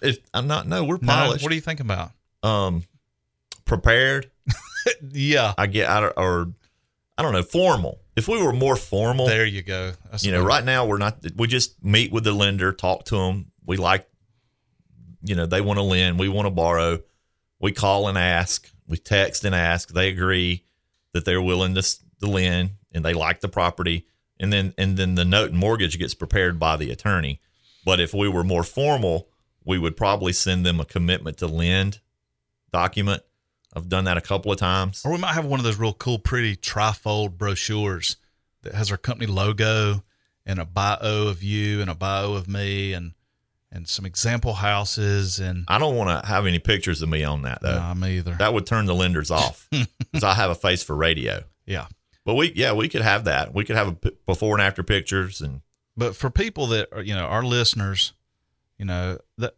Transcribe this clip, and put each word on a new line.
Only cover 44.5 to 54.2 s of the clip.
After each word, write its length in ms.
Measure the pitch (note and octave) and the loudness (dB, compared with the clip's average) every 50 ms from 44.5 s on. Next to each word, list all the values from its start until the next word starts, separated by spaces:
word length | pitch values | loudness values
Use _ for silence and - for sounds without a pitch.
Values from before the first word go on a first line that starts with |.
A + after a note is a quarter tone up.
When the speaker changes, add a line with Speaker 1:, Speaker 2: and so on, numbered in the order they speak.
| A2 | -2
Speaker 2:
houses. 840 | F#2 G#2 G#2 G#2 G2+ G#2 G2+ - - G#2 G2+ G2+ G2+ G2 F#2 F#2 - | 0 0 0 0 0 0 -2 -4 -2 0 2 2 2 0 -2 -2 -4
And 240 | F#2+ F#2 F2+ F2+ F2 - | -4 -4 -4 -4 0 0
Speaker 1:
I 100 | F#2 A2 | 2 2
don't 160 | D3+ D#3 C3 | 2 2 2
wanna 300 | A#2+ G#2 F#2 E2+ C#2+ - | 0 0 0 0 -2 -2
have 200 | G2 G#2+ F#2 G#2 | 0 0 0 2
any 140 | F#2 F2 E2+ | 2 0 0
pictures 420 | - - G#2+ F#2+ - F#2 E2 C#2+ | 2 2 0 0 0 -2 -2 -2
of 80 | D#2+ D#2 | 0 -2
me 140 | D#2+ D#2 D2+ | 0 0 0
on 200 | D2 D2 D2 C2+ | -2 -2 -4 -4
that, 180 | B1+ B1 - | -6 -8 -4
though. 160 | - B1 B1 A#1+ | -2 -2 -2 0
Speaker 2:
Nah, 160 | F2 E2+ F#2 | -2 -4 -4
me 240 | F#2 F#2 F#2 F#2 F2+ | -2 -2 -2 -2 -2
either. 180 | E2+ F2+ F2 E2+ | -2 -4 -2 0
Speaker 1:
That 160 | G2+ G#2+ A2+ | 0 2 2
would 120 | G#2+ F#2 | 0 0
turn 200 | - A#2 A2 G#2+ F#2+ | 0 0 0 2 2
the 80 | F2+ | 2
lenders 360 | F2+ F#2 F2+ F2+ D#2 D2+ - | 2 2 2 2 0 0 0
off 380 | F2+ D#2 C#2+ B1 - - - _ - C#3+ A#2+ - | 2 2 2 0 -2 -6 -8 _ -2 -2 -2 -2
Speaker 2:
<laughs> 200 | - _ - - - | -4 _ -10 -4 -2
Speaker 1:
'cause 100 | D#3 G#2+ | 0 2
I 100 | G2 F#2 | 4 4
have 160 | G#2 G#2 F#2 | 4 2 0
a 40 | E2+ | 0
face 280 | - - F#2+ F2+ F2+ - | 0 0 0 0 0 -2
for 120 | - D2+ | -4 -2
radio. 480 | C#2+ D#2+ E2 E2 D#2 B1 A1+ G1+ G1+ - - _ _ _ | 0 2 2 2 0 -2 -4 -4 -6 -8 -14 _ _ _
Speaker 2:
Yeah. 220 | - F#2+ E2 B1 - - - _ _ _ _ _ | -10 -8 -8 -8 -12 -16 -20 _ _ _ _ _
Speaker 1:
But 100 | A2 A2+ | -2 0
we, 160 | C3 D#3+ F3 E3 | 0 0 0 0
yeah, 180 | F2+ B2 C3 A2 | 0 0 0 0
we 160 | G#2+ A2+ - | 0 -2 -2
could 120 | - C3 | -2 -2
have 220 | A2 A2 G2 G#2+ A2+ | 0 0 0 0 0
that. 300 | F2+ C#2+ C2+ D#2 - C2+ | 0 0 0 -2 -2 -4
We 100 | G2+ G#2 | -4 -4
could 120 | - A2 A2 | -2 0 -2
have 100 | G#2 G2 | 0 -2
a 60 | E2+ | -4
p-, 180 | - - - - - | -4 -6 -6 -6 -6